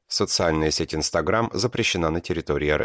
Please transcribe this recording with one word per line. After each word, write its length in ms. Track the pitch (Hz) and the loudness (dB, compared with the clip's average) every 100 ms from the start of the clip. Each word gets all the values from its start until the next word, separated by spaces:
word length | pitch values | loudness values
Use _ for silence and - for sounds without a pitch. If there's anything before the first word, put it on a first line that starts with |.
| _ | _
Социальная 640 | - 101 - 87 78 78 | -2 0 2 2 4 2
сеть 240 | - 80 78 | 0 -2 -2
Instagram 540 | 76 85 80 110 117 | 0 0 2 0 0
запрещена 580 | 90 117 - 110 90 82 | -2 -2 0 -2 0 0
на 120 | 82 | -2
территории 480 | - 82 - 71 73 | -2 -6 -2 0 2
Р 140 | 73 | 0